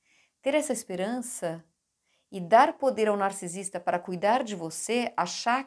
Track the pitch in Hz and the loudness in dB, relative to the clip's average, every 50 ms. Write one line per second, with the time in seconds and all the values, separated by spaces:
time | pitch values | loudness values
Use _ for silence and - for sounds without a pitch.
0 | _ _ _ _ _ _ _ _ - 262 285 302 294 294 254 - - - 185 175 | _ _ _ _ _ _ _ _ -2 0 0 0 0 0 -2 -4 -6 -6 -4 -4
1 | 190 214 240 254 240 - - - 180 165 165 170 165 _ _ _ _ _ _ _ | -2 -2 -4 -4 -6 -8 -8 -6 -6 -6 -6 -8 -12 _ _ _ _ _ _ _
2 | _ _ _ _ _ _ 190 190 175 165 214 233 277 320 311 - 277 262 - 220 | _ _ _ _ _ _ -10 -8 2 6 8 8 8 6 2 0 0 0 0 2
3 | 214 214 208 202 196 196 196 - 185 170 170 196 190 - - 175 175 175 175 175 | 2 2 2 2 0 -2 -2 -4 -8 -8 -8 -8 -8 -8 -8 -6 -2 -2 -2 -2
4 | 175 - 180 170 196 202 233 269 254 214 208 175 160 160 - - - - 233 247 | -2 -4 -4 0 2 4 4 2 2 -2 -6 -8 -8 -8 -8 -6 -4 -2 -2 0
5 | 240 - - - 175 175 - - - 233 240 262 269 | -2 -2 -2 -4 -4 -4 -4 -4 -2 0 0 0 -2